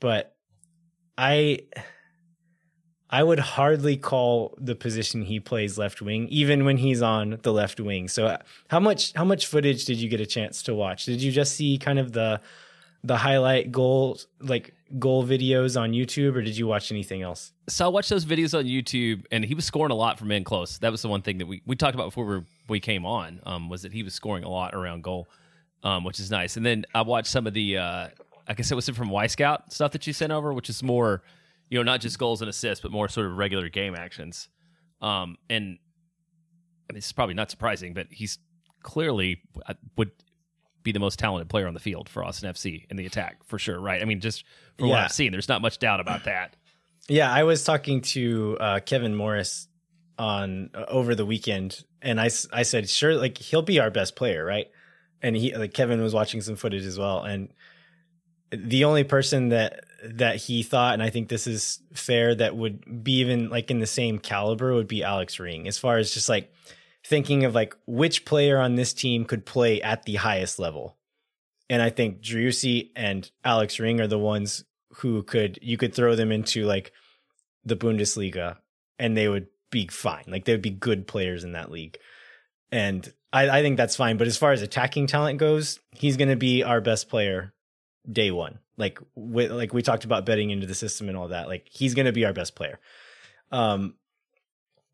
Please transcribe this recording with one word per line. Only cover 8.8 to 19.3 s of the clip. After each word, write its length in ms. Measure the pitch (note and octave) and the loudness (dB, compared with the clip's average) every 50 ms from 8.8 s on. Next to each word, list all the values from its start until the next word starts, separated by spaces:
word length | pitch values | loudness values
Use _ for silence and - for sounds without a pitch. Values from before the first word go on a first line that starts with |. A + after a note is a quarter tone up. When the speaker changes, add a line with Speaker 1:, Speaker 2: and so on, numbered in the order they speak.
Speaker 1:
much, 320 | G3 G#3+ G3+ G#3 - - - | 4 4 4 2 0 -2 -2
how 120 | D#3+ E3+ | 0 2
much 200 | F#3+ G3 - - | 2 2 2 0
footage 380 | - D#3 D3+ C#3+ C#3+ C3+ A#2 - | 0 0 2 4 4 2 2 0
did 140 | - B2 A2+ | -2 -2 -2
you 100 | A#2 A2+ | 0 -2
get 120 | A#2 G#2+ | -2 -2
a 60 | G#2+ | -2
chance 360 | G#2 - - F#2+ - - - - | -2 -4 -4 -4 -4 -6 -8 -6
to 120 | - A2+ | -4 -2
watch? 300 | G#2 G2+ F#2+ F#2 - - | -2 -2 -2 -4 -4 -4
Did 160 | - B2 A#2+ | -4 -4 -2
you 100 | C3 C#3 | -2 0
just 260 | B2+ C#3+ C#3+ C#3 - | 2 2 2 2 0
see 200 | - D3+ C#3+ C#3 | 0 0 0 0
kind 220 | C3+ - D3 C#3 C#3 | 0 0 0 2 2
of 140 | C3 B2 A2+ | 0 0 0
the, 280 | A#2 A2+ A2 G#2+ G#2 - - - - - - - _ _ _ _ _ - | 0 0 0 0 -2 -4 -10 -20 -20 -20 -20 -20 _ _ _ _ _ -2
the 140 | B2 B2 A2+ | 0 0 2
highlight 520 | - C#3 C3+ C3+ B2+ C3 C3 C3 - - | 2 4 4 4 4 4 4 2 2 0
goals, 580 | A#2+ C3 B2+ B2+ C3 C3+ C3+ C3 - - - - _ _ | 0 2 4 4 4 4 2 2 -2 -6 -12 -18 _ _
like, 340 | C3 C3+ B2+ A#2 - - - _ _ _ C#3 C3 | -6 -4 -4 -4 -4 -8 -14 _ _ _ -6 0
goal 240 | B2+ C3+ C3 C3 B2 | 2 2 4 4 4
videos 560 | B2 C3+ C3 C3 C3 C3 C3 B2+ C3 B2 B2+ | 2 2 2 2 4 4 4 2 2 2 0
on 140 | A#2 A2+ A2+ | 0 2 0
YouTube, 420 | A#2+ B2+ A#2 - D3 C#3+ C#3 C3 | 0 0 -2 0 0 2 2 2
or 60 | B2+ | 0
did 160 | G#2+ A2 G#2+ | -2 -2 -2
you 100 | A2 A#2 | -2 -2
watch 240 | A2 G#2+ G#2 - - | 0 0 0 -2 -4
anything 300 | A2 G#2 F#2+ - F#2+ F#2+ | -6 -6 -6 -6 -8 -8
else? 320 | F#2 F2+ E2+ - - - - _ _ - | -6 -8 -8 -10 -14 -18 -20 _ _ -8
Speaker 2:
So 160 | - - G3+ | -2 0 2
I 40 | - | 2
watched 200 | F3+ G3+ G3+ - | 2 2 2 2
those 160 | G#3+ G3 D#3+ | 0 0 0
videos 340 | D3+ E3 D#3+ E3 D3+ E3 D#3+ | 2 2 2 2 2 2 0
on 60 | C#3 | 0
YouTube, 600 | B2 B2+ C3 A#2+ - - B2 A#2+ A2+ A2+ F#2+ - - | 0 0 -2 -2 -2 -2 0 0 0 0 -2 -4 -2